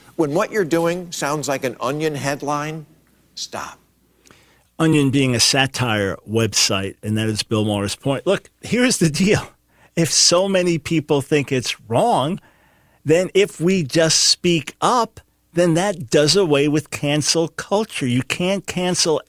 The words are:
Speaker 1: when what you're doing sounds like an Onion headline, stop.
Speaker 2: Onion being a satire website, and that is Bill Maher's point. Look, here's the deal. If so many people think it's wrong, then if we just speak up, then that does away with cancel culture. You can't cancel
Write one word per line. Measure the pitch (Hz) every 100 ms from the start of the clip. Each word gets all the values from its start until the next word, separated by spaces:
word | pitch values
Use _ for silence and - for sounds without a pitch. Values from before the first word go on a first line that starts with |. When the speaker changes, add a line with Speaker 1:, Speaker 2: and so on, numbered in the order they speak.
| - -
Speaker 1:
when | 156
what | 156 214
you're | 214 170
doing | 165 170 175 175
sounds | - 147 151 135
like | 135
an | 131 107
Onion | 117 147 156 143
headline, | 139 143 143 147 151 160 147 _ _ _ _ -
stop. | - 90 73 - _ _ _ _ _ _ _ _ _ -
Speaker 2:
Onion | 160 151 139
being | 139 135
a | 120
satire | - 139 135 - 127 107 98 85 -
website, | 110 113 - - 101 98 -
and | 107 107
that | 110
is | 107
Bill | - 110
Maher's | 107 101 101 -
point. | 135 135 -
Look, | 196 - _
here's | - 226 247 -
the | 165
deal. | 147 190 180 - _ _ _ _ -
If | 165
so | - - 170 196
many | 190 180 165
people | - 165 139 147
think | 131 151 131
it's | 131 117 -
wrong, | 104 120 226 190 135 202 - _ _ _ _ _ 135
then | 165 269 190
if | 202 -
we | 165 190
just | 139 165 160 -
speak | - - 180 170 - -
up, | 165 247 226 - - _ _
then | 170 175 160
that | 202 185 113
does | 156 147 180
away | 180 143 147
with | 151 -
cancel | - 143 151 143 165 165
culture. | - - 202 220 - 131
You | 120
can't | - - 180 196 -
cancel | 180 180 175 170 151